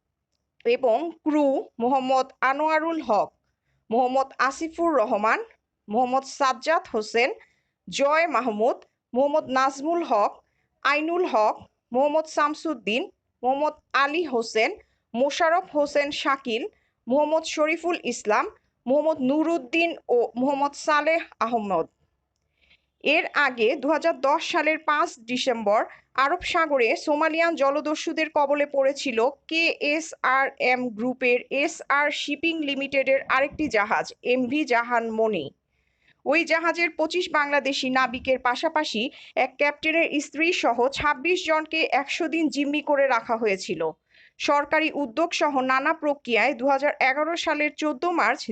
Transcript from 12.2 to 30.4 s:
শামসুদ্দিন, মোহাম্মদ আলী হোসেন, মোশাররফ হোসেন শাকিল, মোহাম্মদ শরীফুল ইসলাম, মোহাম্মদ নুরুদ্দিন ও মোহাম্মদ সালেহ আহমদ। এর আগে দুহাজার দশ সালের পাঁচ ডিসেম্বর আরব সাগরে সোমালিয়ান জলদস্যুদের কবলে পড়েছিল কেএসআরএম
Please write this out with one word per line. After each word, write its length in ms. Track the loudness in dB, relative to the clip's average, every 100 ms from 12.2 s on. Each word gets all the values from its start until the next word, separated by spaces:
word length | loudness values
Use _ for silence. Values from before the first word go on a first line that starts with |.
| -2
শামসুদ্দিন, 840 | 0 0 -2 -6 -4 -2 -4 -4 _ _ _
মোহাম্মদ 300 | -2 0 -2 -4 _
আলী 320 | 0 0 0
হোসেন, 480 | -2 -2 0 0 0 -2 -14 _ _
মোশাররফ 640 | -2 0 2 2 2 0 -2
হোসেন 340 | 0 0 -2
শাকিল, 560 | -2 -2 -2 -2 -4 -6 _ _ _ -2
মোহাম্মদ 340 | 0 2 0
শরীফুল 540 | -2 -2 0 0 -2 -4
ইসলাম, 460 | -4 -6 0 0 0 -8 _ _ 0
মোহাম্মদ 340 | 0 2 0
নুরুদ্দিন 760 | 0 2 2 -2 -2 -2 0 -2 0
ও 200 | 2 2 0
মোহাম্মদ 340 | 0 0 -2
সালেহ 480 | -2 0 2 2 0 -2 -6
আহমদ। 460 | -2 -2 0 -2 -2 _ _ _ _ _ _ _ _ _ _ _
এর 240 | 0 0 0
আগে 420 | 0 0 2 0 2
দুহাজার 440 | 0 0 0 0
দশ 320 | 2 0 0
সালের 260 | 0 0 0
পাঁচ 320 | 0 0 0 -4
ডিসেম্বর 640 | -6 -4 0 0 2 2 0 -8 _
আরব 260 | -2 0 0
সাগরে 560 | -2 0 2 2 2 0
সোমালিয়ান 580 | 0 0 2 2 0
জলদস্যুদের 720 | 2 2 2 -2 -4 -4 -2 0
কবলে 320 | 2 2 2 0
পড়েছিল 600 | 2 2 0 -2 0 0 0 -4
কেএসআরএম 1400 | 0 0 0 -2 -2 -4 -4 0 2